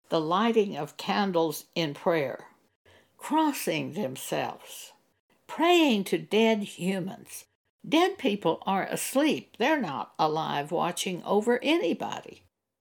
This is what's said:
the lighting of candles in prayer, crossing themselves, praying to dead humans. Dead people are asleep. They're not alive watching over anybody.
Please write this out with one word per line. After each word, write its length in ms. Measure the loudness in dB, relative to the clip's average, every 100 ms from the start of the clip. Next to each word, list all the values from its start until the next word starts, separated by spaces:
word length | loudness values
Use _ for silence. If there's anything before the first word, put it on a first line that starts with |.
| _
the 100 | -2
lighting 560 | 0 2 4 4 2 -2
of 220 | -8 -6
candles 640 | -2 0 2 2 0 -2 -6
in 200 | -4 -4
prayer, 560 | -2 0 0 -2 -6 -14 _ _ _ _ -20 _ _
crossing 760 | -2 2 2 0 -2 -2 -4
themselves, 1000 | -4 -6 -6 -6 -4 -4 -8 -14 -18 -18 -20 _ _ _ _ -12
praying 560 | 0 4 6 6 4
to 140 | 2 -2
dead 460 | 0 4 4 4
humans. 840 | -2 -4 -4 -2 -6 -10 -14 -18 -20 _ _ _ 0
Dead 300 | 4 4 2
people 440 | -2 0 0 -2 -2
are 180 | -2 -2
asleep. 680 | -4 -2 0 2 0 -6 -4
They're 220 | 0 0
not 340 | -2 -6 -8 -2
alive 500 | 0 0 -2 -4 -4
watching 540 | -2 -2 -2 -6 -6
over 360 | 0 0 2 0
anybody. 800 | 2 0 0 -2 -4 -8 -12 -18 _ _ _ _